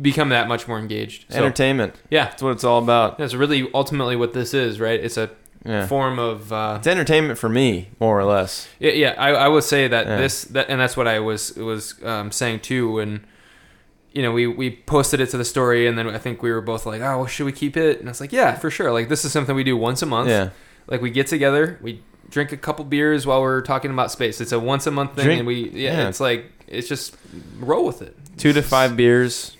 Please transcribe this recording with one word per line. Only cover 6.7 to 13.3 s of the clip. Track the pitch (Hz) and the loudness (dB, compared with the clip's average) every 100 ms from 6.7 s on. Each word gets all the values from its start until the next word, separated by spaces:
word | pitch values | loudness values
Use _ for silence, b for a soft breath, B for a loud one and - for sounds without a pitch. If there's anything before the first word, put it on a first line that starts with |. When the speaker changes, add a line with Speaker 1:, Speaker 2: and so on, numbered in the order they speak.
| 107 | -2
Speaker 2:
It's | 131 | 0
entertainment | 180 151 156 156 113 | 0 4 2 2 -2
for | 117 | -2
me, | 117 131 90 92 - | 2 2 0 -6 -2
more | 113 104 | 2 2
or | |
less. | 98 101 92 - - - | 4 2 0 -6 -12 -2
Speaker 1:
Yeah, | 151 | 0
yeah. | 156 139 - | 2 2 2
I, | 139 | 2
I | 143 139 | 4 4
would | 151 | 4
say | 147 143 131 | 4 2 2
that | 113 107 | 2 0
Speaker 2:
Yeah. | 104 | 0
Speaker 1:
this, | 120 - | 0 -2
that, | - 135 - | -4 -4 -2
and | 135 | 0
that's | 127 - | 0 0
what | 117 | 0
I | 110 | 0
was, | 110 104 - - | -2 -4 -6 -8
was, | 113 110 101 - | -6 -6 -8 -10
um, | - 110 104 | -6 -6 -6
saying | - 123 110 | -4 -4 -4
too. | - 127 117 | -4 -2 0
When, | 110 107 104 - | -2 -4 -6 -12